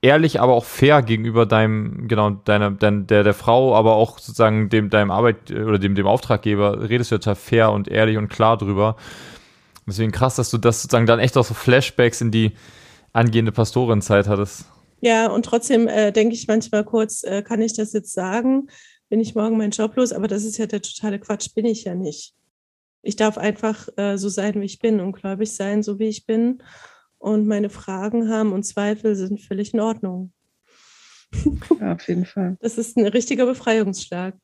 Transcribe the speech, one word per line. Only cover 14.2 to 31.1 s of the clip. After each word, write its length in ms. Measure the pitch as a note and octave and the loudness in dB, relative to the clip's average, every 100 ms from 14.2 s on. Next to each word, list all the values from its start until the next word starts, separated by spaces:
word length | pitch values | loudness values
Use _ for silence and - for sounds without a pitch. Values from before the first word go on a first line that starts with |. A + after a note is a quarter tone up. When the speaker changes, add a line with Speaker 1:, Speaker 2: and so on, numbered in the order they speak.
| G2+ | 4
Speaker 1:
hattest. 380 | G2+ G2+ - - _ _ _ | 0 -2 -6 -20 _ _ _
Speaker 2:
Ja, 280 | A#3+ A3+ A3+ | 2 2 2
und 160 | - | 0
trotzdem, 420 | A#3 A#3+ A#3+ A#3 A#3 | 0 -2 2 2 2
äh, 240 | G#3 G#3+ | 2 2
denke 240 | G#3 A3 | 2 0
ich 140 | A#3 - | -2 -2
manchmal 360 | A3 A3 G#3 | -2 0 -4
kurz, 380 | G#3 A#3 G#3+ - | -2 -2 -2 -6
äh, 200 | - G3 | -6 -6
kann 180 | G3+ A#3 | -4 -4
ich 120 | A3+ | -4
das 180 | A3 G#3+ | -4 -6
jetzt 200 | G#3+ - | -6 -6
sagen? 540 | - F#3 G#3 B3 C4+ C#4 - _ _ _ | -8 -4 -2 0 -2 -4 -16 _ _ _
Bin 120 | G#3+ | -4
ich 140 | A3 A3 | -2 -4
morgen 200 | G#3+ A3+ | -2 -2
meinen 140 | G#3 | -2
Job 240 | G#3 A3 | -2 -4
los? 180 | A3 B3 | -2 -2
Aber 140 | - G3 | -2 -4
das 160 | G3 | -4
ist 140 | A3 G#3+ | -6 -6
ja 80 | A3 | -6
der 160 | G#3 | -6
totale 380 | G#3 - G#3+ G3+ | -10 -8 -8 -8
Quatsch, 340 | - G3+ - | -8 -8 -6
bin 100 | - A3+ | -4 -2
ich 180 | A3+ | -4
ja 100 | - | -6
nicht. 400 | F3+ F#3 D#3+ - _ _ _ _ _ _ _ | -8 -8 -10 -18 _ _ _ _ _ _ _
Ich 120 | - | -10
darf 240 | G#3 G#3+ G#3+ | -2 -2 -2
einfach, 500 | G#3 G#3 A3 G#3+ - - | -6 -4 -6 -6 -10 -6
äh, 200 | G3+ G3 | -4 -4
so 120 | G3 | -6
sein, 320 | F#3+ G3+ G#3 | -4 -4 -4
wie 40 | |
ich 160 | G3 - | -8 -4
bin 200 | A3+ G#3+ | -2 -2
und 120 | F#3 | -4
gläubig 420 | F#3+ F#3+ F#3+ G#3+ | -8 -10 -6 -8
sein, 280 | - G3 G#3 | -6 -4 -4
so 160 | G#3 G3 | -4 -4
wie 60 | A3 | -6
ich 180 | G#3+ - | -6 -4
bin. 360 | A3 A#3 B3+ _ - - _ _ _ | -2 -2 -4 _ -20 -20 _ _ _
Und 280 | - G#3+ G#3+ | -4 0 0
meine 220 | G#3 G#3 | -2 -4
Fragen 580 | G#3 - F#3+ G3+ A#3 A3+ | -8 -12 -8 -4 -2 -2
haben 220 | A3 G#3+ | -2 -2
und 120 | F#3+ | -2
Zweifel 500 | G3+ - G3+ G#3+ A3 | -6 -4 -4 -2 -2
sind 260 | G3+ F#3+ G3+ | -2 -4 -8
völlig 340 | _ G3 G#3 | _ -8 -4
in 60 | A#3 | -2
Ordnung. 520 | A3 A3+ G3+ F3+ F#3 _ _ _ _ _ _ _ _ | -2 -4 -8 -8 -12 _ _ _ _ _ _ _ _